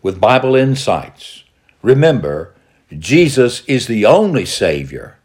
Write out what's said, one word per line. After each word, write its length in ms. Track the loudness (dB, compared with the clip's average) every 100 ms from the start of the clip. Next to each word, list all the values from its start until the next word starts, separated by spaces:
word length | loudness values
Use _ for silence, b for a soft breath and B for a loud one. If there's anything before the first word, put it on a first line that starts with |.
with 200 | -6 0
Bible 340 | 2 2 2 2
Insights. 880 | 2 -2 -2 -4 -6 _ -20 -20 _ _ _ _
Remember, 720 | 2 4 4 2 -4 -6 -10 _ _ _ _ -14
Jesus 640 | -2 2 2 2 0 -2 -4
is 200 | -4 -2
the 180 | 0 4
only 400 | 4 2 -2 -4
Savior. 720 | -4 -2 -2 -8 -14 -18 _